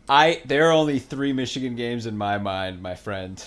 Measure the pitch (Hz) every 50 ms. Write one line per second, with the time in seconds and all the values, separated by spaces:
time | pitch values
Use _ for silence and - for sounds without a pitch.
0 | _ - 139 143 156 165 170 165 - 127 139 143 160 165 165 160 156 151 143 131
1 | - - - 135 139 139 135 131 131 120 - 135 127 127 120 117 120 120 120 120
2 | 110 113 107 104 104 101 101 104 101 98 95 95 95 92 92 90 92 92 90 87
3 | - 107 101 95 92 92 95 - -